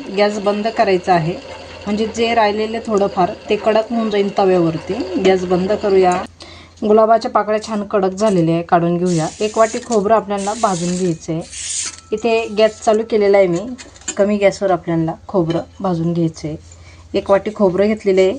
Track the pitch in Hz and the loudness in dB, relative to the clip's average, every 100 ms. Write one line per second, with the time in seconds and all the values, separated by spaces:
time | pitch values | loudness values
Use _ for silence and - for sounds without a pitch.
0 | - 196 208 208 196 208 220 226 202 180 | -6 0 0 0 -2 -2 -2 0 2 0
1 | 196 175 160 - - - - - 202 208 | 2 2 0 -4 -10 -18 -18 -12 -6 -4
2 | 220 220 233 233 208 214 220 226 226 202 | -4 -2 0 2 2 0 -4 -6 -2 0
3 | 196 196 175 - - 208 220 214 220 233 | 0 0 -2 -2 -4 -2 2 0 0 -2
4 | 220 202 202 202 190 185 165 160 - 214 | -2 0 0 2 2 4 2 -2 -6 -6
5 | 359 349 190 185 180 180 190 208 208 190 | -4 0 2 2 2 0 0 0 2 4
6 | 180 180 220 - - - - - 208 220 | 4 2 -4 -14 -20 -20 -20 -4 2 4
7 | 220 226 247 214 202 214 214 208 202 208 | 6 4 2 -2 0 -2 -2 -6 -2 0
8 | 190 185 214 185 160 165 170 175 170 175 | 0 0 2 2 2 0 0 0 2 0
9 | 180 170 165 - 208 220 220 240 240 220 | 0 0 -2 -4 -2 2 0 0 -2 0
10 | 196 220 196 202 196 233 220 175 175 180 | 2 2 0 -4 -4 -2 -2 0 -2 -2
11 | 185 165 - 160 175 - - - - - | -2 -2 -6 -8 -8 -12 -10 -8 -10 -12
12 | - 214 233 226 226 208 220 - - 214 | -8 -4 0 0 0 2 0 2 0 0
13 | 226 220 202 202 190 170 233 247 - - | 0 2 4 4 4 0 -4 -12 -16 -14
14 | - - 202 208 196 190 196 170 170 165 | -8 -2 0 2 2 2 0 -2 0 -2
15 | 160 - - 196 165 165 - - 190 170 | -2 -4 -4 -2 0 -2 -6 -6 -4 -2
16 | 170 170 165 - 151 160 - - - - | -2 0 -2 -4 -10 -10 -14 -20 -20 -20
17 | - 202 196 196 214 214 196 180 208 214 | -8 -4 0 0 0 0 2 2 0 0
18 | 202 190 190 | 0 2 2